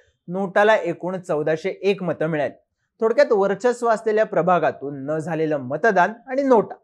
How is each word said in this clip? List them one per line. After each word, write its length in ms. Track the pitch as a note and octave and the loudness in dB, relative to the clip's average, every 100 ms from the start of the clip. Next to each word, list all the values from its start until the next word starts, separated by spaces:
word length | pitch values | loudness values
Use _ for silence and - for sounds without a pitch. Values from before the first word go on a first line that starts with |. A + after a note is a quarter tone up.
| _ _ - | _ _ -10
नोटाला 480 | F3+ G3 G#3 G#3 A3 | -6 -2 2 4 4
एकूण 440 | E3+ E3+ F3 F#3 | 2 -6 -6 -8
चौदाशे 500 | F#3 D3+ D3+ D#3+ F#3+ | -4 -2 0 -2 -2
एक 320 | - F#3 G3 | -2 -2 -2
मतं 240 | F3 D3 D#3+ | -4 -4 -2
मिळाली. 260 | D#3 C3+ - _ _ _ - | -2 -4 -6 _ _ _ -4
थोडक्यात 300 | A3+ A#3 C4+ | -2 2 2
वर्चस्व 580 | G#3+ G3 G3 B3 A#3+ A#3 | 4 2 0 0 0 0
असलेल्या 360 | A3 A3 G#3+ A3 | 0 0 0 0
प्रभागातून 720 | F#3+ E3+ F3 D3+ - C3+ C#3+ C3+ | 0 2 2 2 -2 -10 -10 -6
न 120 | D#3 | -6
झालेलं 400 | D#3 D#3+ D#3+ D3+ | -4 -4 -2 -2
मतदान 540 | B2 D3 A#3 F#3 F3+ A3 - | -4 -2 0 2 2 0 -8
आणि 160 | C4 | -4
नोटा, 320 | C4+ A#3 - - | 2 2 2 -8